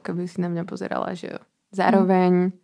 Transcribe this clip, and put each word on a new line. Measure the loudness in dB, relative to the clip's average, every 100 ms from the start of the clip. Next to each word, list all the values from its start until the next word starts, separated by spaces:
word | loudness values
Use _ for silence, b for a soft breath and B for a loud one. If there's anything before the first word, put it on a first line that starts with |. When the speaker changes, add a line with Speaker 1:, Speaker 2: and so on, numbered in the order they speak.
Speaker 1:
kdyby | -8 -8 -8
si | -6
na | -4
mě | -4
pozerala, | -6 -10 -6 -4 -4
že | -8 -12
jo. | -14 -16 _ _
Zároveň, | 0 2 4 4 4 4
Speaker 2:
Hmm. | 4 2 -4